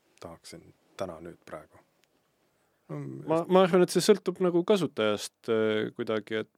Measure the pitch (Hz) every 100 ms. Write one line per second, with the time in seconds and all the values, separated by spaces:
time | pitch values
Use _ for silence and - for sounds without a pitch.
0 | _ _ 87 80 - 82 87 _ _ -
1 | 95 80 85 82 - 80 80 _ _ _
2 | _ _ _ _ _ _ _ _ - 147
3 | 139 135 147 165 170 185 185 180 175 185
4 | 190 202 - 180 180 170 180 208 143 -
5 | 107 104 - - - 110 110 107 117 -
6 | 117 110 - 110 104